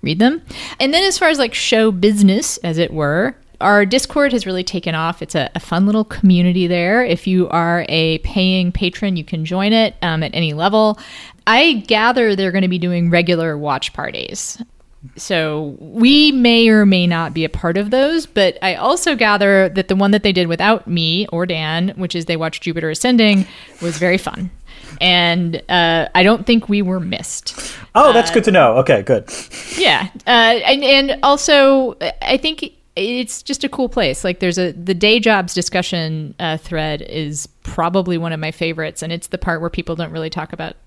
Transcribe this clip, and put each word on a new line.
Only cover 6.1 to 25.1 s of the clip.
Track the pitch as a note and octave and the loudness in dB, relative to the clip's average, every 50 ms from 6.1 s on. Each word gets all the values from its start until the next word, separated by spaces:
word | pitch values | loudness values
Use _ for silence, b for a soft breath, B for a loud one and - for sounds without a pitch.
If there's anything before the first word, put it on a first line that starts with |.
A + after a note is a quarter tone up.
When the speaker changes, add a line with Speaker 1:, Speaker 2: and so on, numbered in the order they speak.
| - - - F#3+ F#3 F3 F3 F3+ F3 F#3 F3+ | -4 2 4 6 6 6 4 2 2 2 0
Speaker 1:
there. | E3+ F3+ F3 E3+ F3+ G#3 A#3+ B3 | 0 0 0 0 2 2 2 2
If | A#3+ F3 E3+ - | 2 -2 -2 0
you | F#3+ F#3 F#3 F3+ - | 0 2 2 2 2
are | - E3+ E3 E3+ E3+ E3+ E3 - | 0 0 0 2 0 0 -2 -2
a | - D#3+ D#3+ D#3+ D#3+ D#3+ | 0 0 2 0 0 -2
paying | - - - G3 F#3 F#3 F#3 F#3+ F3+ F3 | -4 -4 -2 0 0 2 2 0 0 -2
patron, | F3+ - G3+ F3 F3+ - - G3+ F#3 | -2 -2 -4 -4 -4 -4 -4 -4 -4
you | E3+ D3 | -4 -6
can | - - D#3+ D#3 | -6 -8 -8 -6
join | D#3 F3+ F#3 G3 G#3 A3 | -4 -4 -2 0 2 2
it, | A3+ A3+ G#3 - - | 2 2 0 -2 -4
um, | - F3 D#3+ D#3+ D#3+ | -4 -4 -2 -2 -4
at | - - | -4 -4
any | D#3+ E3+ D#3 D3 | -4 -4 -4 -2
level. | D3+ E3 G3 G3+ A3 A3 G#3+ G#3 B B B B B B B B B _ | -2 -2 2 2 2 2 2 0 B B B B B B B B B _
I | - A3 B3 D4 E4+ D4 A3 G3 | 2 4 4 4 2 2 0 -2
gather | - A3 G#3+ A3 A#3+ B3+ B3+ A#3 A3 G3+ | 0 0 2 2 2 2 2 2 2 0
they're | F#3+ G3 F#3 F3 | 0 -2 -2 0
gonna | G3 F#3+ F3+ | 0 0 0
be | F3+ F3+ | 0 -2
doing | E3+ F3+ F3+ F3 F3 E3+ | -2 -2 -2 0 0 2
regular | E3+ E3+ F3 E3+ F3+ E3 E3 E3 D3+ | 2 2 2 2 0 0 0 -4 -4
watch | D3 D3 D3 C3+ C3 - - | -4 -4 -4 -4 -4 -4 -8
parties. | - - - - - - - - - - - - - - A#3 _ - _ _ _ _ _ - C3 - | -10 -8 -10 -10 -8 -10 -12 -10 -10 -12 -10 -12 -12 -14 -16 _ -20 _ _ _ _ _ -20 -20 -18
So | - - - G3+ E3+ D#3+ D#3 D3+ D3+ D#3 D3 C#3 - | -18 -8 -4 -4 -2 -2 -2 -4 -6 -6 -8 -12 -14
we | - D#3+ - A#3 A3+ B3+ C#4+ D4 D4+ D4+ | -18 -12 -2 2 4 6 6 6 4 4
may | C#4 C4 A#3+ A#3 A#3 A#3 A#3 A3+ | 4 2 2 4 4 4 4 6
or | A3 G#3+ G#3 | 6 6 6
may | G3+ F#3+ F3+ F3 | 4 4 4 2
not | F3 E3+ E3 E3 D#3 C3+ | 2 0 0 -2 -4 -4
be | D#3+ D#3+ | -4 -4
a | D#3 | -4
part | - - - E3+ E3+ | -4 -4 -2 -2 -2
of | F#3+ G#3 G#3 | -2 -2 0
those, | A#3 B3+ C4+ D4 E4 E4 D#4 | 2 2 2 2 0 -2 -4
but | - _ G#3 G3 F3+ - - | -4 _ 2 2 2 0 -2
I | - F#3+ F3 | -4 -4 -4
also | - - A3+ D#4 F4+ - F4 D4 | 0 0 0 0 0 0 -2 0
gather | A3 A#3 G#3+ G#3 G3+ G3+ G3 G3+ F#3+ F#3+ | 2 2 2 2 2 4 4 4 4 2
that | F3+ D#3+ F#3+ F#3 - | 2 0 -4 -2 0
the | G3 | 0
one | F#3+ G3 G3 | 2 4 4
that | G3+ G#3 - | 2 2 2
they | G#3 | 2
did | F#3+ F3+ F3+ | 2 2 0
without | E3 E3+ E3 F3+ G#3 A3+ G#3 - | 0 -2 0 2 0 0 0 -2
me | - F3 E3+ E3 D#3+ E3 F#3 G#3+ | -4 -2 -2 0 0 0 -2 -2
or | - - E3 F3+ | -4 -4 -4 -4
Dan, | F3+ F3 D#3+ D#3+ D#3 D#3+ E3+ F3 G3 - | -4 -4 -6 -4 -4 -2 -2 -2 -4 -4
which | - F#3 F3 - | -6 -8 -6 -6
is | F3 E3 | -6 -4
they | D#3+ E3+ | -4 -4
watched | D#3+ D#3+ D#3+ D#3+ - - | -4 -4 -6 -8 -8 -8
Jupiter | F3 D#3+ E3 D#3+ D#3+ | -6 -6 -4 -4 -6
Ascending, | D#3 - - B3 B3+ A#3 A3+ G#3+ G3+ G3 F#3 B B B B B B B | -6 -2 0 2 4 4 4 4 4 2 2 B B B B B B B
was | - E3+ D#3+ | -8 -8 -4
very | D3 F3 F3+ F3+ | -2 0 0 0
fun. | F#3+ - - - - F#3 F3+ - - B B B B B B D3+ C#3+ | 0 -2 -6 -8 -8 -10 -10 -10 -16 B B B B B B -8 -2
And, | - F3+ | 0 2